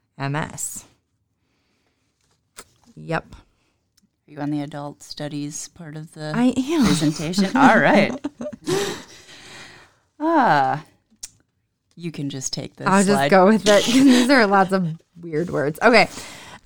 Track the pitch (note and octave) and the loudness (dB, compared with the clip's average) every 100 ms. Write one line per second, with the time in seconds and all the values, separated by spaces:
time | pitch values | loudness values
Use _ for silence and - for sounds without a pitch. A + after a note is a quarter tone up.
0 | _ - C#3 D3 - - - - - _ | _ -12 -8 -6 -8 -10 -12 -14 -20 _
1 | _ _ _ _ _ _ _ _ _ _ | _ _ _ _ _ _ _ _ _ _
2 | _ _ _ _ _ - - _ _ - | _ _ _ _ _ -20 -20 _ _ -20
3 | D#3 D#3+ - - _ _ _ _ _ _ | -10 -10 -10 -18 _ _ _ _ _ _
4 | _ _ _ D3 C#3+ D3 C#3+ D3 C#3+ - | _ _ _ -12 -8 -6 -8 -12 -14 -16
5 | - - D3 D3 D3 D#3 - - E3 D3+ | -18 -14 -12 -10 -10 -12 -16 -18 -18 -16
6 | D#3+ E3 D3+ G#3+ B3 B3+ C4 E4 G3+ D#3+ | -18 -14 -8 -2 -2 -2 -2 0 0 0
7 | D3+ D#3 D#3+ F#3 F#3+ - F3 G#3 D3 G3+ | -2 -4 -6 -2 -2 2 4 4 4 2
8 | D3 B3+ C#4+ - B3 - - F#4+ G4 - | 2 -2 -12 -12 -14 -12 -6 -6 -6 -10
9 | - - - - - - - - _ _ | -16 -20 -20 -20 -20 -20 -20 -20 _ _
10 | _ - D#4 E4 A3+ D3 C3 C#3+ - _ | _ -8 -2 2 2 2 0 -4 -10 _
11 | _ _ - _ _ _ _ _ _ - | _ _ -20 _ _ _ _ _ _ -14
12 | E3+ D3+ C#3 C#3 - - B2+ - G3+ G3 | -12 -10 -10 -8 -10 -10 -12 -8 0 2
13 | G3 G3+ C#3+ F#3+ F#3 A3 G3+ G3+ G#3+ B3+ | 2 2 4 6 6 4 4 4 4 4
14 | C#4 B3 B3 C4+ G#3 G3 F#3+ F#3+ E3+ D#3+ | 6 6 4 4 4 2 2 0 -2 -6
15 | _ F3 E3+ D3+ F3 D3+ C#3+ D#3+ A3+ A#3 | _ -18 -8 -6 -4 -2 -4 0 4 4
16 | F3 - - - - - | 2 -2 -18 -18 -20 -10